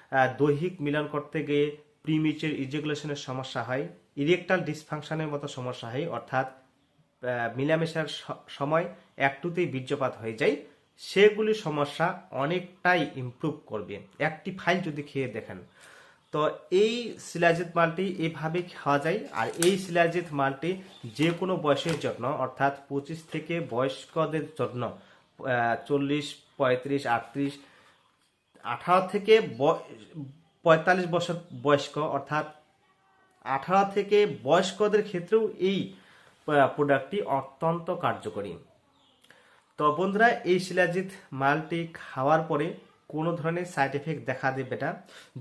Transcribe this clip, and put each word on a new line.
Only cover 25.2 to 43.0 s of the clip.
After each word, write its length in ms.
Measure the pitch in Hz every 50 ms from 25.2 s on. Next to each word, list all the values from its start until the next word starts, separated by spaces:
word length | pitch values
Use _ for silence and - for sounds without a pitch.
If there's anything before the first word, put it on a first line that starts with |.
| _ _ _ - - 131 123 120 117 117 117 - -
চল্লিশ, 500 | - 143 139 139 139 147 151 143 147 - - _ _ _
পঁয়ত্রিশ, 500 | - 139 127 127 127 - 143 139 135 135
আটত্রিশ, 460 | 123 117 113 - - - 139 143 139 139 - - - - _ _ _ _ _ _ _ _ _ _ _ _ _ _ _ _ _ -
আঠারো 440 | 107 120 - - 175 180 190 185
থেকে 340 | 185 - 202 196 214 220 226 196 147 117
ব-, 260 | 117 135 156 165 - - - - 110 107 - - 160 139 131 - - _ _ _ _ -
পঁয়তাল্লিশ 440 | 165 160 160 160 185 180 190 180 165
বছর 220 | 170 170 170 - 170 170 - - 135 123 123
বয়স্ক, 340 | 143 147 139 - - -
অর্থাৎ 480 | 147 156 - 135 139 139 - 147 151 156 - - - _ _ _ _ _ _ _ _ _ _ _ _ _ _ _ _ -
আঠারো 480 | 117 131 135 - 175 185 196 196 196 -
থেকে 460 | 208 190 196 208 208 208 180 139 117 117
বয়স্কদের 600 | 131 160 180 190 - - - 208 208 202 208 202
ক্ষেত্রেও 460 | - - 175 170 - 220 226 220 190 - -
এই, 340 | 180 190 196 170 131 - - - - - - - - - _ _ _
আহ, 200 | - 151 143 135 - -
প্রোডাক্টটি 460 | - 147 143 139 135 - - - -
অত্যন্ত 720 | - - 135 135 131 - - - 165 165 165 170 165 185 175
কার্যকরী। 580 | - 139 123 104 - - 107 - 110 98 98 82 - - _ _ _ _ _ _ _ _ _ _ _ _ - - _ _ _ _ _ _ _ _
তো 180 | - 151 151 143
বন্ধুরা, 340 | 165 185 202 196 208 226 240
এই 300 | 208 - - 170 185 180
শিলাজিৎ 500 | 185 - 180 180 180 170 170 190 190 190 - - - - 139
মালটি 540 | 135 135 139 147 160 156 160 170 170 165 165 -
খাওয়ার 480 | - - - - 135 131 143 156 160 165
পরে 260 | 165 156 143 156 170 - - - - _ _